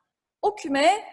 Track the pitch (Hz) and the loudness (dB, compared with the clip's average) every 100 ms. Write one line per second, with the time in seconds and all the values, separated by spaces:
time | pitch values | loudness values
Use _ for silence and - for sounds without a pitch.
0 | _ _ _ _ 403 415 320 277 311 415 | _ _ _ _ -4 -4 -2 0 2 2
1 | - | -2